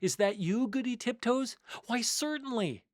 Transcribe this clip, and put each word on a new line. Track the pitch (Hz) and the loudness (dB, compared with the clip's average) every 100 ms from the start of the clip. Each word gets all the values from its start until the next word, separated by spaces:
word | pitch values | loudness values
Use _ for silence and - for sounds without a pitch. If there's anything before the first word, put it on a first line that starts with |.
Is | 190 - | 0 4
that | 202 208 | 2 2
you, | 170 208 254 | 0 2 2
Goody | 208 247 240 | 0 -2 -2
Tiptoes? | - 233 - 254 262 - - - - | -2 -2 2 2 0 -6 -14 -16 -4
Why, | 247 | -2
certainly. | 226 - 302 302 277 240 185 110 _ | 0 0 -2 -4 -2 0 0 -2 _